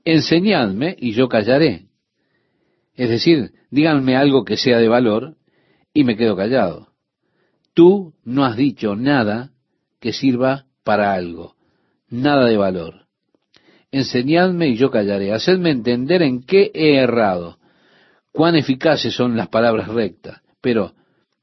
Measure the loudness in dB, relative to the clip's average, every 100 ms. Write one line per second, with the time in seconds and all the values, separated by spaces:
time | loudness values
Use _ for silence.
0 | 0 0 2 2 2 0 0 -4 -6 -6
1 | -4 -2 0 0 2 2 2 -2 -12 _
2 | _ _ _ _ _ _ _ _ _ -4
3 | -2 0 2 0 -2 _ _ -2 0 0
4 | 0 2 2 2 0 -2 0 2 4 2
5 | 2 -2 -4 -14 _ _ _ _ _ 0
6 | 0 0 0 0 -2 0 -2 -4 -16 _
7 | _ _ _ _ _ _ _ 4 6 4
8 | -2 -14 -6 -2 -2 0 -2 -2 -4 -2
9 | 0 0 0 -4 -8 _ _ _ _ _
10 | -10 -4 -2 0 -2 -4 -10 _ -4 0
11 | 0 -2 -6 -12 -18 _ _ _ _ _
12 | _ -4 0 2 2 2 0 -4 -10 -16
13 | _ _ _ _ _ _ _ _ _ -6
14 | -2 -2 0 2 2 0 -2 0 0 0
15 | -2 -2 -4 -2 0 0 0 0 -2 -2
16 | 0 0 0 -2 0 2 2 2 2 4
17 | 2 2 0 -2 -8 -16 _ _ _ _
18 | _ _ _ -2 2 2 0 0 0 0
19 | -2 -4 -2 -4 -2 0 0 0 -4 -4
20 | -6 -8 -20 -20 _ _ -2 -2 -4 -10
21 | _ _ _ _